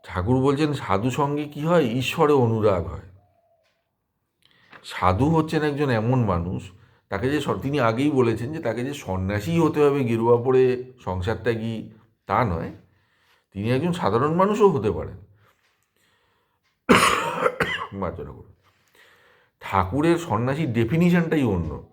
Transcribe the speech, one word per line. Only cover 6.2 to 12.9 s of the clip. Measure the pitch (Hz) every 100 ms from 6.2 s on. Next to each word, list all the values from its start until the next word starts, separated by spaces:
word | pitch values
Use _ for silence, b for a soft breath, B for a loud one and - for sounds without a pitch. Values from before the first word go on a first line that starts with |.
মানুষ, | 110 87 85 - - b b b b
তাকে | 101 127
যে | 147
স-, | - 104
তিনি | 135 143
আগেই | 113 113 147
বলেছেন | 135 117 110 120
যে | 160
তাকে | 117 110
যে | 127
সন্ন্যাসী | 143 - 92 95 104 165 170
হতে | 156 151
হবে, | 147 143
গেরুয়া | 120 113 117 120
পরে | 123 127 127 123 - -
সংসার | - 92 90 110
ত্যাগী, | 123 113 113 110 - b b _ -
তা | 101
নয়, | 120 82 - - _